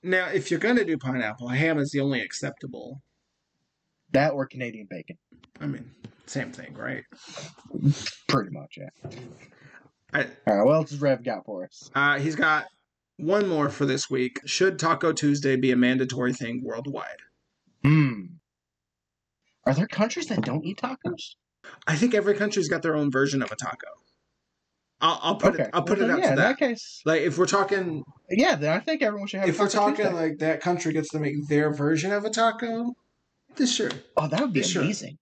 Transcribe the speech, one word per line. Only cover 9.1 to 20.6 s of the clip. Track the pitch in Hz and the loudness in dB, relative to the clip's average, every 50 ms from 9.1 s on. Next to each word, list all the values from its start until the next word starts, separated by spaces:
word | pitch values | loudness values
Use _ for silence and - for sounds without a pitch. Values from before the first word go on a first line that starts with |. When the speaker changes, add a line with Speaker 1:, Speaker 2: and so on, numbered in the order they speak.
| - - - - - - - - _ _ - - - - _ _ _ _ _ _ | -14 -14 -16 -18 -18 -20 -20 -20 _ _ -20 -20 -20 -20 _ _ _ _ _ _
Speaker 1:
I | - 143 135 - - - _ | -4 -4 -4 -4 -6 -6 _
Speaker 2:
All | 107 107 | 2 2
right, | 98 104 | 4 6
what | 131 151 | 6 6
else | 160 156 - | 4 2 -2
has | 147 143 | -4 -2
Rev | 147 139 131 123 131 | 2 2 2 2 0
got | - 110 95 - | -6 -6 -6 -8
for | - 107 92 92 | -10 -10 -10 -10
us? | - _ - - - - | -12 _ -20 -20 -6 -2
Speaker 1:
Uh, | 139 143 143 147 143 | 2 2 2 2 2
he's | 143 160 156 | 0 -2 0
got | - 170 160 156 151 - - _ _ _ _ _ _ _ _ _ | 0 2 2 2 0 -2 -6 _ _ _ _ _ _ _ _ _
one | - 147 156 190 208 202 190 | -8 -2 0 2 2 2 2
more | 170 151 147 143 | 2 2 0 0
for | - - 143 | 0 0 0
this | 139 131 131 - - | 0 0 -2 -2 -2
week. | 131 127 127 127 - - - | -2 -2 -2 -2 -4 -8 -8
Should | - - - 180 190 185 156 | -6 0 2 2 2 2 0
Taco | 151 160 165 165 - 165 | 0 0 0 2 2 0
Tuesday | 156 - 151 147 143 143 139 139 131 | 0 2 2 2 2 2 2 2 2
be | 127 127 131 | 4 4 4
a | 127 | 4
mandatory | 123 123 123 127 131 131 127 123 123 127 123 123 | 6 4 4 4 2 0 0 -2 -2 0 0 -2
thing | - 127 113 117 123 | -2 -6 -6 -6 -6
worldwide? | 127 113 113 - 143 139 139 - - - - - - _ _ _ _ _ _ _ _ _ _ _ | -6 -6 -8 -8 -8 -8 -8 -8 -10 -10 -14 -16 -20 _ _ _ _ _ _ _ _ _ _ _
Speaker 2:
Hmm. | - 139 151 156 147 135 117 104 95 87 - - _ _ _ _ _ _ _ _ _ _ _ _ _ _ _ _ _ _ _ _ _ _ _ _ _ | 4 6 6 6 6 4 2 -4 -10 -14 -16 -20 _ _ _ _ _ _ _ _ _ _ _ _ _ _ _ _ _ _ _ _ _ _ _ _ _
Are | - - | 0 2
there | 135 190 | 2 0
countries | - - - 208 233 - 359 311 | 0 2 0 0 0 0 -6 -4
that | - 226 - | -2 -2 -2
don't | - - 120 156 | 0 0 -2 -4